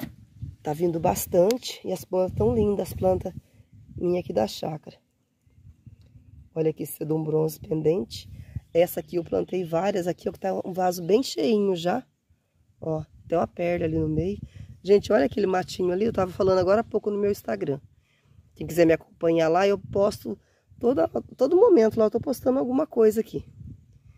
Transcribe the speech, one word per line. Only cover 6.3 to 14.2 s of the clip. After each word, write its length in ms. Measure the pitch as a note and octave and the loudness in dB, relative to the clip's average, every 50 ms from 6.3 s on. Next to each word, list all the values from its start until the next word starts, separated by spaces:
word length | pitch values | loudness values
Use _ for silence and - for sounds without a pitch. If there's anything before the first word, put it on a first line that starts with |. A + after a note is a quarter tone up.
| - - - _ - E3 | -20 -20 -20 _ -4 -2
Olha 120 | D#3+ D#3+ | 0 0
aqui, 140 | D3+ - E3 | 0 -2 -8
esse 200 | C#3+ - - E3 | -10 -8 -8 -4
é 20 | |
de 60 | D3 | -2
um 100 | D#3 D#3+ | -2 -2
bronze 380 | D#3 D#3 D#3 D#3 D#3 D#3+ D#3 - | -2 0 0 0 0 0 -4 -8
pendente. 720 | - - D#3 D#3+ D3+ D#3 E3 G3+ A#3 - - - - - - - - - - - - _ - | -8 -6 -4 0 2 2 2 0 -2 -6 -10 -16 -16 -16 -18 -18 -18 -14 -14 -14 -12 _ 2
Essa 280 | E3 F3 E3+ - F3+ | 2 2 2 0 -8
aqui 160 | E3 - - E3+ | -10 -6 -6 -6
eu 80 | E3 | -6
plantei 400 | D#3 - F#3 F3 - - F#3 F#3 | -2 -2 -4 -2 -2 -4 -6 -4
várias. 420 | D#3+ E3 E3 F#3 G3+ G3+ F#3+ F3 F3+ | -2 -2 -2 0 0 -2 -2 -2 -2
Aqui, 220 | E3 - - G3+ | -4 -4 -6 -8
ó, 20 | |
que 80 | F3 - | -8 -6
tá 140 | - F#3+ F#3+ F#3+ - | -6 -4 -4 -4 -6
um 60 | F#3+ | -6
vaso 320 | F3+ F#3 F#3 F3+ F3+ F3+ F3 | -4 -2 0 0 0 -2 0
bem 180 | E3 G3 B3 | 2 2 2
cheinho 540 | C4+ - - - - B3+ A3+ G#3 G3+ G3 F#3 | 2 0 -4 -2 0 2 2 2 2 2 0
já. 260 | E3+ E3 F3 G3+ B3+ - _ _ _ _ _ _ _ _ _ _ _ _ _ _ - | 0 0 -2 -2 -2 -4 _ _ _ _ _ _ _ _ _ _ _ _ _ _ -12
Ó, 240 | - D#3+ D#3 D#3 D#3 _ _ - - - | -8 -6 -6 -6 -6 _ _ -18 -8 -2
tem 100 | E3 E3+ | 0 0
uma 80 | F#3+ | 0
perla 400 | A3+ - - F3 F3 F3 F3 E3 | -2 -4 -4 -4 -2 -2 -2 -2
ali 140 | D#3+ D#3+ D#3+ | -2 -2 -2
no 80 | D#3+ D#3 | -2 -2
meio. 320 | D#3 D#3 | -2 -2